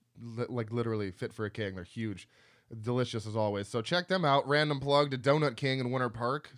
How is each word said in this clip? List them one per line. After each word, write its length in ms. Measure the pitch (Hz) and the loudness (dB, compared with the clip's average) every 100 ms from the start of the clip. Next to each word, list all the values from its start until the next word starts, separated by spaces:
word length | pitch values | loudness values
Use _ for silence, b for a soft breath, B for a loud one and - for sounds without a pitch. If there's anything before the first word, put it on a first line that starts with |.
| _ 110 | _ -16
li-, 260 | 117 113 123 | -10 -6 -4
like, 240 | 123 110 | -4 -2
literally 380 | 117 117 110 98 | -2 0 -2 -4
fit 200 | - 120 | -4 -6
for 120 | - | -4
a 60 | 104 | -6
king. 260 | - 101 92 | -4 -6 -6
They're 80 | |
huge. 440 | 87 117 110 92 - b b b b 113 | -8 -6 -6 -6 -12 b b b b -8
Delicious 440 | 117 123 120 117 107 | -2 0 0 -4 -4
as 80 | |
always. 320 | 110 107 101 101 | 0 0 0 -2
So 140 | 120 | -4
check 280 | 110 175 175 | 0 0 0
them 180 | 185 151 | 2 4
out. 200 | 139 127 | 4 4
Random 320 | 147 151 139 | 2 2 0
plug 320 | 139 143 147 | 4 4 4
to 40 | 127 | 2
Donut 400 | 135 151 147 113 | 4 4 2 0
King 220 | 139 131 | 0 0
in 120 | 123 | 0
Winter 200 | 127 123 | 0 -2
Park. 400 | 110 120 147 - | -2 -2 -2 -8